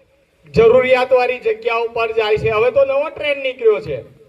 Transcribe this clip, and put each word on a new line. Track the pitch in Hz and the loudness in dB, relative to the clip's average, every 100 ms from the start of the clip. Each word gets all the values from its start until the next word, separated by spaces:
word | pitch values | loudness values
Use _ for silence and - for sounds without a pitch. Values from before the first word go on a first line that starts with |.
| _ _ _ _ 160 | _ _ _ _ _
જરૂરિયાતવાળી | 143 226 254 254 254 254 254 247 247 | 4 4 6 4 2 2 0 0 -4
જગ્યા | 226 220 226 233 | -4 -4 -4 -4
ઉપર | 233 233 226 | -4 -4 -4
જાય | 220 214 214 | -2 -2 -2
છે. | 220 | -2
હવે | 214 247 | 0 0
તો | 247 269 | 2 0
નવો | 269 302 | 0 -4
ટ્રેન્ડ | 311 302 277 | -6 -6 -4
નીકળ્યો | 269 254 226 202 | -6 -2 0 0
છે | - - - _ | -4 -10 -12 _